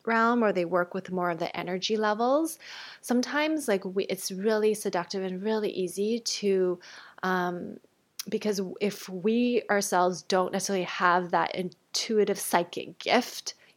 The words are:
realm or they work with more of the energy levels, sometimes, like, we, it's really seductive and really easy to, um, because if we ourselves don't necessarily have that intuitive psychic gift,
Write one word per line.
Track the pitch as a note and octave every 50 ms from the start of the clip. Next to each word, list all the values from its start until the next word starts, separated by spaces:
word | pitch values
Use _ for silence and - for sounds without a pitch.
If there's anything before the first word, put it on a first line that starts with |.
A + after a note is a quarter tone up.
| -
realm | A3+ A3+ A3+ A3+ A#3 B3 A#3+
or | A3+ G#3
they | F#3+ F#3 F3
work | E3+ F3+ F3 F3 F3 -
with | F#3+ F#3 -
more | F3+ F3+ F3+ F3
of | E3+ E3
the | F3 - -
energy | F3 E3 F3 F#3 F#3 F#3+ - A3
levels, | G#3+ G#3+ G#3 G#3 G#3+ A#3 B3+ C#4 D#4 E4 D#4 - - - - - - - - - -
sometimes, | - - A#3+ B3 A#3+ B3 C4+ D4 D4+ D#4 D#4+ D4+ C#4+
like, | A#3 G3+ F#3+ F#3+
we, | F#3 F#3 G3 -
it's | - F#3+ F#3 - -
really | F#3+ F#3 G3 A3 A3 G#3+ G#3+ G#3+
seductive | G#3 G#3 - G3+ F#3 F3+ F3 - - F#3+
and | F#3+ F#3 F#3 F#3
really | G3 A3 A3 G#3+ G#3+ -
easy | - F#3+ F#3 E3+ - G3 G3+ G#3+ A#3 A3+
to, | - - - - G#3 G3 F#3+ F#3+ F#3 F3+ F3 F3+ - - - - - - - -
um, | - F#3 F#3 F3+ F3+ F3+ F3 F3 - - - - - _ _ _ _ _ _ - - F#3+
because | G#3+ G#3+ G#3+ G#3+ G3+ G3 F#3+ F3+ - -
if | G3+ G3 G3+ - - F#3+
we | F#3 F3+ E3+ A3 A3+ A#3+ B3 B3 A#3+ - - -
ourselves | G#3 G3+ G3 - F#3+ F3+ F3+ F3+ F3+ D3+
don't | - - G3 F#3 F#3 -
necessarily | - F#3+ F#3 - G3 F#3 F3
have | - - - G3 F3+ F3 F3+ F3+ F3
that | F#3 E3+ E3 - -
intuitive | - F3+ F3 - _ _ _ - - - - A3 G#3+ G3+ G3+ F#3+ F#3+
psychic | - - - F3 F3 - - - - - F3+ -
gift, | - - - B3 A#3+ - - - - - - _ _ - _